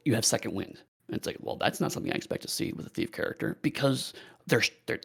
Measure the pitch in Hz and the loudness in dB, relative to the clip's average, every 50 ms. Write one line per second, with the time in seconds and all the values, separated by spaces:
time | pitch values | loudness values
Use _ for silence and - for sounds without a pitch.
0 | - 143 117 113 110 - 123 113 - 107 85 95 - - - - - _ _ _ | 2 2 4 4 4 4 2 2 0 -2 -4 -4 -4 -6 -8 -14 -20 _ _ _
1 | _ - - - - - - - - - - - - - - - - - - - | _ -8 -6 -4 -4 -4 -4 -4 -4 -6 -2 2 2 2 2 2 0 0 0 0
2 | - - - - - - - - - - - - - - - - - - - - | -2 -2 -2 -2 -2 -2 -4 -4 -4 -4 -4 -2 -2 -2 -4 -4 -8 -6 -4 -2
3 | - - - - - - - - 160 160 - - - 151 - - 139 139 131 127 | -2 -2 -2 -2 -2 -2 0 -2 -2 -2 -2 0 -2 -2 0 2 4 4 4 2
4 | - - - - - - - - _ - 131 117 - - - - _ - 107 98 | 0 -6 -10 -12 -16 -20 -20 -12 _ 4 4 4 4 2 0 -4 _ -4 -4 -4
5 | - | -2